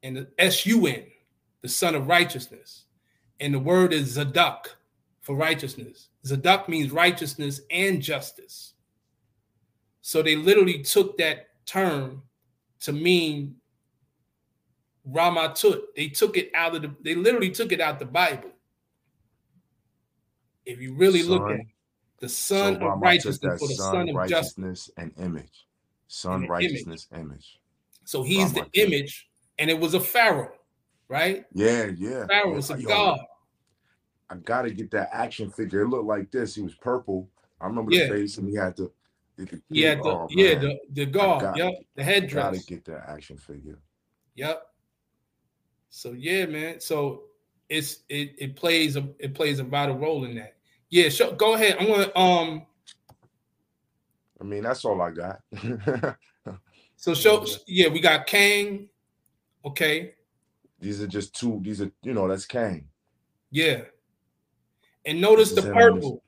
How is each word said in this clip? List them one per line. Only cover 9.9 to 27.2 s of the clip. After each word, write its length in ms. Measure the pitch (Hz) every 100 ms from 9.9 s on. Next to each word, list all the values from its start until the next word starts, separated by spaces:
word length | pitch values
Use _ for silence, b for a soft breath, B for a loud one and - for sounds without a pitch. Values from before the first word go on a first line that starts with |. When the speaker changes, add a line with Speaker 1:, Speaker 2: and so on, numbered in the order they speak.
| _
Speaker 1:
So 220 | - 160
they 140 | 156 156
literally 460 | 165 208 185 160
took 360 | 139 208 190 -
that 300 | 160 151 - _ -
term 560 | 190 190 147 131 135 - _ _ _ _ _
to 120 | -
mean 640 | 147 170 180 160 147 143 139 _ _ _ _ _ _ _ _ _ _ _ _ _ _ 135
Ramatut. 680 | 143 175 170 160 160 208 143 - -
They 120 | 147
took 280 | 143 220 185
it 140 | -
out 200 | 160 165
of 80 | 160
the, 120 | 151 143
they 120 | 156
literally 360 | 165 202 247 185
took 220 | 185 -
it 80 | 170
out 180 | 160 143
the 80 | 131
Bible. 440 | 165 175 135 - _ _ _ _ _ _ _ _ _ _ _ _ _ _ _ _ _ _ _ _ _
If 160 | - 123
you 140 | 127
really 280 | 135 185 180
look 200 | 170 185
Speaker 2:
Son. 100 | 202
Speaker 1:
at 140 | 214 - _ _ _ _ _
the 80 | 127
Son 460 | - - 196 196
Speaker 2:
So 120 | - -
Speaker 1:
of 60 |
Speaker 2:
Ramatut, 80 | 98
Speaker 1:
Righteousness 380 | 180 180 110 -
Speaker 2:
that's 180 | - 180
Speaker 1:
for 60 | 139
the 60 |
Speaker 2:
Son, 180 | 131 190
Speaker 1:
Son 160 | 131 170
of 200 | 92 92
Justice. 300 | 160 - -
Speaker 2:
Righteousness, 320 | 92 90 - -
and 160 | 85 -
Image. 480 | 90 80 - _ _ _ _ _ _
Son, 260 | - 90
Speaker 1:
And 80 | 92
the 40 | 87
image. 40 |
Speaker 2:
Righteousness, 580 | 87 120 131 85 82 -
Image. 460 | 82